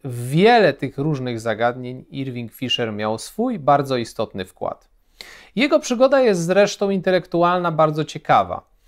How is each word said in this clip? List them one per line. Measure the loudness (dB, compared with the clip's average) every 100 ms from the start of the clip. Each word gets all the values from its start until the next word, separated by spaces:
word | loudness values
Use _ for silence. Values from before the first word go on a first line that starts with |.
w | -10 -8 -2
wiele | 4 6 6 4
tych | 2 -6 -4
różnych | -4 -4 -4 -6
zagadnień | -4 0 -2 -2 -10 -14 -12
Irving | -10 -8 -8 -12
Fisher | -10 -4 -2 -4
miał | -4 -4 -4
swój | -8 -6 -4 -2
bardzo | 2 2 2 -4
istotny | -4 -8 -8 -8 -12
wkład. | _ -10 -10 _ _ _ -20 -20 -20 -8 -2
Jego | 2 0
przygoda | 0 2 4 4
jest | 4 2
zresztą | 2 2 2 0 -2
intelektualna | 0 0 0 0 0 2 2 0
bardzo | 2 0 0 -6
ciekawa, | -6 2 2 2 -6 -10 _